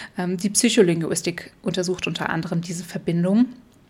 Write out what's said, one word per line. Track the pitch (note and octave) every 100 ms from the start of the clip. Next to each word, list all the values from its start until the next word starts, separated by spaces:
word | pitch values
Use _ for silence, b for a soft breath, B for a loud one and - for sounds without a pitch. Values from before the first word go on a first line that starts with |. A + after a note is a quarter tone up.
| B -
Ähm, | F3+ F3+
die | G3+
Psycholinguistik | - A#3+ A#3 F3 E3 D#3 D#3+ - E3+ - -
untersucht | G#3 F3 F3+ F3+ -
unter | E3+ D#3
anderem | E3 E3 E3+
diese | E3+ F3
Verbindung | - F3+ - E3+ F3+ G#3 B3+ - - _